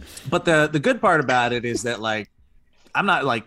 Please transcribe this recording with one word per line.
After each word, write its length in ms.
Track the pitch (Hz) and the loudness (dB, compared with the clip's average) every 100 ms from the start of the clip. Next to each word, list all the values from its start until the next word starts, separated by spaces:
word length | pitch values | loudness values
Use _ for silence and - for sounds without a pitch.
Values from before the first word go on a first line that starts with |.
| - - - | -20 -16 -4
but 140 | 175 | -2
the, 240 | 175 156 151 | 2 2 2
the 60 | 151 | 0
good 200 | 170 247 | 0 2
part 200 | 214 165 | 2 2
about 320 | 127 127 120 | 2 2 2
it 120 | 120 | -2
is 180 | 117 113 | -4 -4
that, 180 | 117 113 | -4 -4
like, 300 | 110 107 104 _ _ _ _ _ _ | -4 -4 -6 _ _ _ _ _ _
I'm 120 | 131 196 | -2 0
not, 180 | 165 | 0
like, 200 | 139 117 | 0 -2